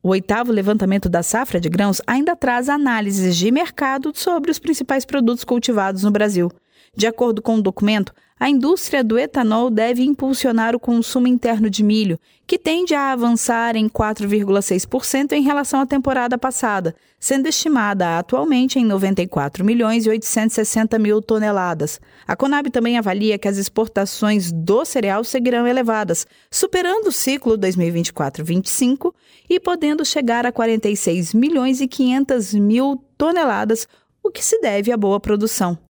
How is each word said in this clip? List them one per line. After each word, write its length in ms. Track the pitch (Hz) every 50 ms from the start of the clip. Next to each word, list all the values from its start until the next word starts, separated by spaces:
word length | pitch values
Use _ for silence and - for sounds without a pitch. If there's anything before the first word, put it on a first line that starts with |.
| -
O 60 | 180
oitavo 420 | 190 190 185 - 208 226 247 247
levantamento 560 | 226 202 190 202 214 214 202 190 190 202 -
da 160 | 175 175 170 170
safra 380 | - - 226 269 - - 175
de 80 | 170 156
grãos 320 | 170 190 202 202 185 - -
ainda 300 | - 240 262 294 349 349
traz 320 | 349 - 254 240 247 247
análises 720 | 285 285 294 294 254 233 220 208 202 196 196 185 185 175
de 120 | 170 180 220
mercado 600 | 247 294 349 - - - 294 269 269 277 269 311 294
sobre 380 | - - 370 349 330 285 339
os 80 | 302 -
principais 460 | - 311 302 - 277 - 269 269 254
produtos 400 | - - 277 240 226 247 240 -
cultivados 580 | - 240 240 233 - 233 208 190 190 196 190 196
no 80 | 208
Brasil. 400 | 208 208 208 208 202 180 175 175 175 _ _ _ _ _ _ _ _
De 140 | 208 202
acordo 340 | 226 226 - 247 240 220 202
com 140 | - - 226
o 60 | 220
documento, 520 | 202 190 185 - 202 208 214 208 - - - _ _ _ _
a 120 | _ - 277
indústria 520 | 285 262 233 294 359 370 - - - 277
do 160 | 254 214 220
etanol 520 | 240 277 - - 285 240 214 214 226 240 254
deve 340 | 220 214 226 233 247 247 254
impulsionar 720 | 285 285 - 269 269 269 - - 262 226 226 226 226 233
o 40 | 240
consumo 480 | - - 233 233 226 - - 262 247
interno 420 | 254 254 240 - 233 226 214 220 214
de 140 | 190 - 208
milho, 360 | 208 214 220 214 190 165 - _ _ _ _ _
que 120 | - 359
tende 360 | 349 _ 320 320 349 359 339 311
a 200 | 285 277 269 262
avançar 640 | 247 233 240 233 220 - - 233 226 233 233 226
em 100 | 220 214
quatro 400 | 220 _ - 220 214 214 - 208
vírgula 340 | 202 208 214 202 196 196 196
seis 220 | 196 - 190 185 -
por 220 | - - 262 -
cento 260 | - - 269 285 277
em 120 | 302 294 269
relação 360 | 285 285 285 277 - - 269
à 60 | 277
temporada 520 | 247 285 277 254 277 262 254 240 240 254
passada, 560 | 247 - 262 254 - - 226 208 190 175 165 - _ _ _ _
sendo 300 | _ - - 269 269 269
estimada 720 | 320 302 - - 320 294 247 214 202 202 196 180 170 165
atualmente 600 | 170 180 - 247 262 294 320 277 247 254 262 -
em 60 | 269 240
noventa 380 | 220 196 190 196 190 196 185
e 60 | 180
quatro 360 | 185 - 151 139 143 - - 185
milhões 420 | 208 233 240 233 220 226 233 220
e 40 | 220
oitocentos 440 | 220 226 220 - - 226 214 226 -
e 20 |
sessenta 440 | 240 214 - - 220 220 220 233 220
mil 220 | 214 208 214 214
toneladas. 800 | 214 - 226 214 214 214 202 196 180 175 170 156 147 156 - - - _ _ - -
A 80 | - -
conab 340 | - 269 277 294 285 285 247
também 280 | - 247 226 233 240
avalia 400 | 233 214 202 185 202 208 214 208
que 100 | 196 -
as 100 | 202 196
exportações 960 | 196 196 - _ 214 226 220 - 196 196 196 - - 214 208 214 208 180 170
do 320 | 170 165 160 180 202 240 320
cereal 400 | - - 269 214 196 190 208 233
seguirão 420 | - - 262 240 247 240 233 240
elevadas, 640 | 240 247 262 247 226 220 214 208 170 170 - - _ _ _ _ _
superando 580 | - - - - - 359 349 359 381 440 427
o 40 | 381
ciclo 440 | - - - 262 269 277 - 233 220
dois 220 | 208 196 185 180
mil 100 | 185 170
e 40 | 170
vinte 160 | 170 170 170
e 60 | - -
quatro 300 | - 151 139 - - 156
vinte 220 | 165 170 185 190
e 40 | -
cinco 460 | - - 254 247 269 - - 359 - _ _ _ _ _ _
e 140 | _ 349 370
podendo 420 | - 349 359 339 320 294 302 311 302
chegar 420 | - - 302 262 233 233 240 240
a 60 | 247
quarenta 380 | 233 - 226 226 226 220 - 208
e 80 | 208
seis 360 | - - 180 170 185 175 - -
milhões 460 | 220 247 302 330 269 247 262 269 254
e 80 | 277
quinhentas 680 | 254 - - 262 247 254 269 277 - 269 240 202 190 214
mil 480 | 208 202 208 220 247 269 277 277 262 _ _ _
toneladas, 680 | _ 285 320 349 359 320 262 208 202 214 214 226 226 - _ _ _ _ _ _ _
o 80 | - 403
que 140 | - - -
se 160 | - 453 453
deve 320 | 330 233 202 202 202 233
à 60 | 240
boa 240 | 220 202 196 196 202
produção. 560 | - - 208 208 208 214 - - 196 175 170 - _ _